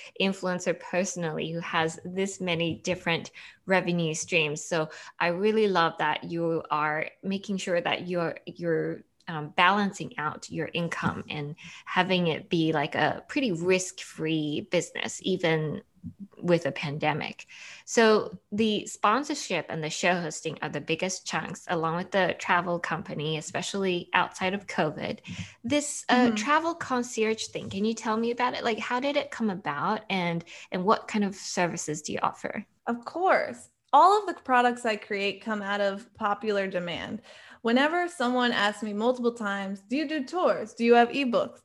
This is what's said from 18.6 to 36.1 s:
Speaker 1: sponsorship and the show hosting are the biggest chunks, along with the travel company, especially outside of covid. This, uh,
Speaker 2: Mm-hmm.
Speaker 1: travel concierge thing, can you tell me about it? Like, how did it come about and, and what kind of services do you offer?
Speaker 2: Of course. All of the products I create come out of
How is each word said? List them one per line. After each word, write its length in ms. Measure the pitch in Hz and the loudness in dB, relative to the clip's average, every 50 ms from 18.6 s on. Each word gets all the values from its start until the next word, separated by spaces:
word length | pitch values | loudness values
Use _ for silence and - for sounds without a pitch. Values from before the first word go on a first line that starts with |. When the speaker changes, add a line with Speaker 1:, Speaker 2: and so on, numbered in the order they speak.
| 226 214 208 - - | 2 2 2 0 -2
Speaker 1:
sponsorship 800 | 220 - - - 208 214 262 294 - 302 - - - 190 160 - | -6 -4 0 2 4 4 4 2 -2 -4 -6 -4 -4 -2 -4 -2
and 160 | - - 165 156 | -4 -6 -4 -4
the 60 | 151 | -4
show 260 | - - - 175 175 | -2 0 2 2 2
hosting 420 | 175 175 156 165 - - 160 143 - | 2 0 -4 -6 -6 -6 -8 -6 -6
are 80 | - 151 | -6 -6
the 100 | 170 147 | -6 -4
biggest 480 | - - 165 160 180 185 185 - - | -4 -2 -2 -2 -2 -2 -4 -6 -6
chunks, 380 | - - 160 160 - 180 - - | -4 -4 -4 -4 -6 -10 -10 -6
along 300 | - 180 160 160 165 165 | -4 -2 -2 0 -2 -2
with 140 | 175 185 - | -2 -4 -2
the 260 | - 196 185 165 - - | 0 2 2 2 0 -2
travel 400 | - - 185 175 185 180 175 170 | 0 0 2 2 2 0 -2 -4
company, 580 | - - 165 160 160 - 151 160 147 156 160 | -4 -4 -6 -6 -6 -8 -8 -6 -4 -4 -4
especially 720 | 151 170 - - - 180 - - 196 196 185 180 175 - - - | -4 -6 -6 -6 -6 -6 -4 -4 -2 0 0 0 -2 -2 2 2
outside 400 | 185 175 - - - 190 185 190 | 2 2 0 -2 -4 -2 -2 -2
of 120 | 202 - | -2 -6
covid. 540 | - - - 165 156 - - - - - - - - - - - - - _ - | -6 -2 0 0 0 0 -4 -6 -6 -6 -8 -10 -12 -10 -10 -10 -12 -12 _ -4
This, 400 | 233 285 294 294 - - - - | 0 0 0 0 -2 -6 -4 0
uh, 80 | - 247 | 2 4
Speaker 2:
Mm-hmm. 200 | 247 247 240 220 | 4 4 4 2
Speaker 1:
travel 380 | 208 214 285 294 320 320 339 339 | 0 2 2 2 2 2 0 -4
concierge 720 | 339 - - 262 247 240 247 - 226 214 220 220 220 - | -4 -4 -2 -2 -2 -2 -2 -2 0 0 0 0 -2 -4
thing, 220 | - - - - 208 | -8 -8 -8 -8 -6
can 140 | - 196 208 | -4 0 0
you 100 | 226 226 | 0 0
tell 220 | 226 - 233 214 | -2 -2 -2 0
me 160 | 226 233 233 | 0 0 0
about 220 | 240 247 247 247 247 | 0 0 -2 -2 -2
it? 100 | - - | -2 -2
Like, 160 | 240 220 214 | -2 -2 -2
how 220 | 220 - 247 247 | -2 -2 -2 0
did 160 | 262 277 285 | 0 0 0
it 120 | 285 277 - | 0 -2 -4
come 200 | - - 226 208 | -4 -2 -2 -2
about 560 | 185 185 - 147 143 143 147 185 220 - - - | -2 -2 -4 -4 -2 -2 0 0 0 -2 -2 -2
and, 360 | 196 185 175 170 170 170 - - - - - - | -2 0 0 0 0 -2 -4 -8 -16 -20 -12 -6
and 140 | - 185 180 | -4 0 2
what 240 | 202 220 - - - | 4 2 2 2 -2
kind 160 | - 214 202 | 0 0 0
of 100 | 190 202 | 0 -2
services 640 | - - - - 185 180 165 - 175 - - 151 151 | -4 -8 -4 0 2 2 2 0 -4 -4 -4 -6 -6
do 120 | - - - | -6 -6 -4
you 60 | - - | -2 -2
offer? 420 | - - - - - - - - _ _ _ - | -2 -2 -4 -8 -8 -8 -8 -10 _ _ _ -6
Speaker 2:
Of 160 | - 240 240 - | -6 -6 -4 -6
course. 640 | - - 330 370 370 285 - - - 233 - - - _ _ _ _ | -8 -4 0 2 4 4 4 2 -2 -8 -12 -16 -20 _ _ _ _
All 260 | - 285 330 370 403 427 | 8 8 10 10 8 6
of 60 | 403 | 2
the 160 | 370 294 - | -2 -6 -6
products 440 | - - 254 247 247 247 240 240 - | -2 2 4 6 6 4 2 0 -2
I 100 | 226 214 | -2 -2
create 480 | 208 - - 208 196 196 202 190 196 - | -2 -4 -4 -2 -2 0 -2 -2 -4 -4
come 180 | 226 214 208 | -4 -4 -2
out 200 | 202 196 202 202 | -2 -2 0 2
of 320 | 202 196 196 202 240 - | 2 0 0 -2 -8 -14